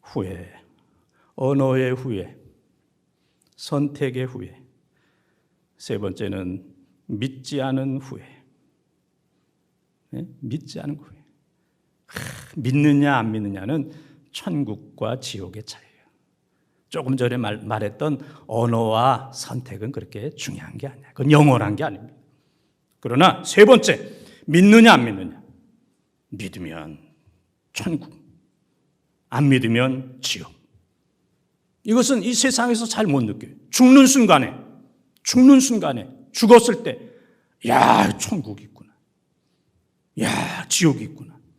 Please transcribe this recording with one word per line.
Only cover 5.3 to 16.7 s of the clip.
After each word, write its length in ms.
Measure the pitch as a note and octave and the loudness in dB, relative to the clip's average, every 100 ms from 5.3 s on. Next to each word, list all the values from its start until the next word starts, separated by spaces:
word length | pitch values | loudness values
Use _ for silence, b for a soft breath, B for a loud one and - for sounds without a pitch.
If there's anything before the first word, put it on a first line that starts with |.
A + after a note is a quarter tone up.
| _ _ _ _ _ | _ _ _ _ _
세 200 | - G#2+ | -10 -8
번째는 640 | G2+ F#2 G#2 G2 F#2 F#2 - _ _ _ _ | -8 -10 -10 -10 -10 -12 -16 _ _ _ _
믿지 540 | G#2 C3 C3 - D3 | -10 -10 -12 -12 -8
않은 360 | C3+ C3 C3+ C3+ | -6 -6 -6 -10
후회. 240 | C3 - - _ _ _ _ _ _ _ _ _ _ _ _ _ _ _ _ _ _ | -12 -20 -20 _ _ _ _ _ _ _ _ _ _ _ _ _ _ _ _ _ _
예? 120 | B2+ - B2+ | -16 -16 -16
믿지 380 | B2 D3 - - | -12 -12 -14 -14
않은 160 | C#3 C#3+ | -14 -14
후회. 200 | - - _ _ _ _ _ _ _ _ _ | -16 -20 _ _ _ _ _ _ _ _ _
하, 140 | B B B B - | B B B B -10
믿느냐 600 | B2+ C3+ D3 C#3+ C#3+ C3+ | -4 0 2 2 2 0
안 160 | A2 | -2
믿느냐는 580 | A2 G2+ G2 G2+ D#3 C3+ B B B B | -6 -8 -8 -8 -8 -8 B B B B
천국과 880 | - - D#3+ C3+ G#2 - - A2 B2+ | -14 -10 -8 -8 -10 -16 -10 -8 -8
지옥의 440 | - - F2+ - | -10 -14 -16 -18
차이예요. 260 | - - _ _ _ _ _ _ _ _ _ | -20 -20 _ _ _ _ _ _ _ _ _